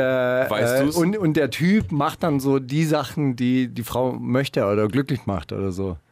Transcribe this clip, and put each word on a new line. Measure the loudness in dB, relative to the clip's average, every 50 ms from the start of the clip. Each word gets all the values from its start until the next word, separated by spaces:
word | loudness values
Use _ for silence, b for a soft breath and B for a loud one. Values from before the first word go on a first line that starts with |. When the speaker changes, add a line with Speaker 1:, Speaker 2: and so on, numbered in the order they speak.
| 2 2 2 2 2 2 2 0 0 0
Speaker 1:
Weißt | 0 0 0 2 2
Speaker 2:
äh, | 2 2
Speaker 1:
du's? | 2 2
Speaker 2:
und, | 2 2 2 0
und | 0 0 0 2
der | 2 0 0
Typ | 0 0 2 2 4 2 2 0
macht | -2 0 0 -2 -2 -2 -2
dann | 0 0 0
so | 2 2 0 0
die | 0 -2 0 0 2
Sachen, | 2 2 0 0 -4 -4 -2 -2 -2 0
die | 0 0 2 2 2 0
die | -2 -4 -8 -8
Frau | -4 -2 -2 0 -2 -2
möchte | -4 -4 0 0 0 0 0 0 0 0
oder | 2 2 2 2
glücklich | 2 0 0 0 0 -4 -4 -2
macht | -4 -4 -4 -6 -6
oder | -6 -4 -4 -4
so. | -4 -4 -6 -6 -6 -8 _ b